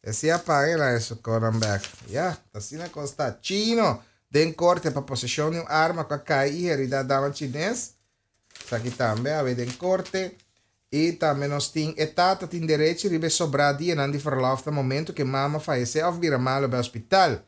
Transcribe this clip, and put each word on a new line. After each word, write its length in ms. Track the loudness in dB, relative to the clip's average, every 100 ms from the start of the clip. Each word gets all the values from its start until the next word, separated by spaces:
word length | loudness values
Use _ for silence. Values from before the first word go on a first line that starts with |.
Esse 260 | -4 -2 2
apaga 480 | 0 2 2 4 2
lá, 160 | 2
esse 220 | 2 -2 -8
Cronenberg. 680 | -2 0 2 2 0 -2 -4 -16 -8
Ya, 300 | -4 -2 -4 _
assim 240 | -14 -12 -10
na 120 | -12
costa. 500 | -8 -10 -4 -4 -4
Chino, 640 | -4 -2 2 2 2 0 -8 _ _
den 240 | 2 2
corte 380 | 4 4 4 0
pa 100 | -4
possessão 480 | -4 -4 -4 0 0
de 100 | -2
um 60 | 0
arma 380 | 2 2 2 -4
com 80 |
a 60 | -6
Kai 320 | 0 2 2
e 180 | 0 0
herida 340 | 0 0 -2
dama 300 | 0 0 0
chinês. 640 | -4 -6 -4 -2 -2 -6 _ _ _ _ _ _ -20
Isso 120 | -8 -6
aqui 160 | -4
também, 420 | -2 0 0 -2
a 80 | -2
ver, 140 | -2 -2
den 160 | -4
corte. 680 | -4 -2 0 -2 -4 -6 -10 _ _ _ _ _
E 220 | 0 0
também 360 | 2 0 0 0
nós 200 | -2 -2
tem 260 | -2 -4 -2
etata, 480 | -2 2 2 2 -4
tem 180 | -6 0
direito 420 | 2 2 2 0
de 200 | 0 0
sobrar 440 | 0 0 2 2 2
dia, 200 | -2 0
não 160 | -2
de 80 | -2
verlof, 440 | -2 0 0 0 -2
no 60 |
momento 380 | -2 0 -2 -4
que 120 | -4
mama 360 | -2 0 -2 -2
falece, 440 | -2 0 0 0
ou 100 | 0
vira 240 | 0 0 2
mal 260 | 2 2
ao 160 | 0 0
hospital. 600 | -2 -6 2 6 6 2